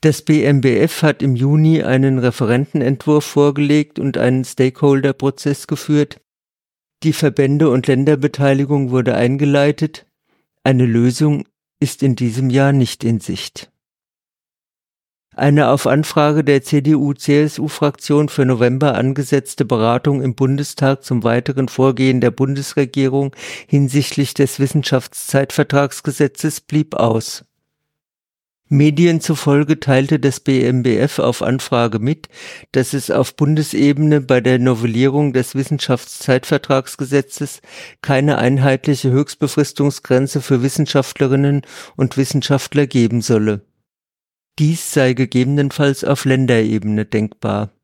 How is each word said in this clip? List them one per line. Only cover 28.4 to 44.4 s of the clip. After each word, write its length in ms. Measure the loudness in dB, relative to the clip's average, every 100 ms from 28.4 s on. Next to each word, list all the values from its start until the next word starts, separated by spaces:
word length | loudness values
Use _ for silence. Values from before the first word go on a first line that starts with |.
| _ _ _
Medien 540 | 4 4 4 2 2
zufolge 580 | -2 -2 2 2 2 -2
teilte 400 | 2 0 2 0
das 200 | 0 -2
B 260 | -2 0 2
M 160 | 0
B 160 | 0 0
F 200 | 0 0
auf 220 | -2 0
Anfrage 580 | -2 -4 -2 -2 0 -2
mit, 300 | -4 -4 -8 -20 -20 -20 -6
dass 200 | -2 -2
es 180 | -4 -4
auf 240 | -2 -2
Bundesebene 880 | -2 0 0 -2 0 0 2 2 2
bei 220 | 2 0
der 160 | 2 2
Novellierung 760 | 2 0 -2 0 0 2 0
des 220 | 0 -4
Wissenschaftszeitvertragsgesetzes 2000 | -4 -4 -4 -2 -4 -4 -12 0 0 0 -4 0 -2 -2 -10 -2 -2 -2 -8 -10 -10 _ -20 -20 -16
keine 340 | -2 0 2 2
einheitliche 760 | 0 2 2 0 0 -2 0
Höchstbefristungsgrenze 1300 | 0 -2 -4 -4 0 -2 0 -2 -2 0 0 0 -4
für 200 | 0 0
Wissenschaftlerinnen 1000 | 0 -2 0 0 -2 -2 0 2 2 0 -4 -20 -18 -4
und 220 | -2 -2
Wissenschaftler 680 | -2 -2 0 -2 -2 -2 0
geben 360 | 2 0 0
solle. 400 | 0 0 0 -4 _ _ _ _ _ _ _ _